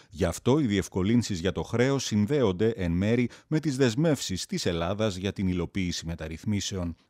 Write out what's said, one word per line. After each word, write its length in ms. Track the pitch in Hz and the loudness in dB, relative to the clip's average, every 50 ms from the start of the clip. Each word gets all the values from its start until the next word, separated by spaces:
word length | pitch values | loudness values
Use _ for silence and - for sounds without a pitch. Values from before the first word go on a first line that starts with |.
| - _ | -20 _
Γι' 160 | - - 92 | -4 0 0
αυτό 340 | 85 82 - - 120 131 160 | 0 0 0 2 2 4 4
οι 60 | 143 | 4
διευκολύνσεις 760 | 107 101 95 - - - 98 92 104 117 120 110 - 107 80 | 4 2 2 0 0 -2 0 2 2 2 2 2 0 -2 -2
για 120 | 85 95 | -2 -2
το 120 | 82 82 78 | -2 -2 -4
χρέος 400 | - - 113 123 135 139 135 - | -2 0 2 2 2 2 0 -2
συνδέονται 680 | - 110 104 104 101 147 147 123 98 90 87 107 113 | 0 0 2 2 2 2 2 2 2 2 2 0 0
εν 220 | 113 - 92 85 | 0 0 -2 0
μέρη 380 | 85 87 98 107 120 123 120 113 - - - | 0 2 2 2 2 2 0 -2 -4 -10 -6
με 120 | - 156 156 | -2 -2 -2
τις 180 | 147 156 131 | 0 0 0
δεσμεύσεις 680 | 131 139 120 107 131 165 165 143 - - - 95 87 - | 2 2 2 2 2 2 2 2 0 -2 -4 -6 -6 -6
της 200 | - 196 165 - | -6 -6 -4 -2
Ελλάδας 500 | 98 85 82 85 87 104 101 110 110 90 | -2 0 0 -2 -2 -2 -2 -2 -2 -2
για 180 | 92 92 98 - | -2 -4 -4 -2
την 140 | - 98 | 0 0
υλοποίηση 580 | 92 90 90 82 78 - 101 92 87 82 - - | 0 0 0 -2 -2 -2 -2 -2 -2 -4 -4 -6
μεταρρυθμίσεων. 920 | 80 82 - 80 78 82 80 - 107 104 98 - - 101 92 87 85 82 - _ | -8 -8 -8 -8 -10 -10 -8 -4 -4 -2 -2 -2 -4 -4 -4 -4 -6 -8 -10 _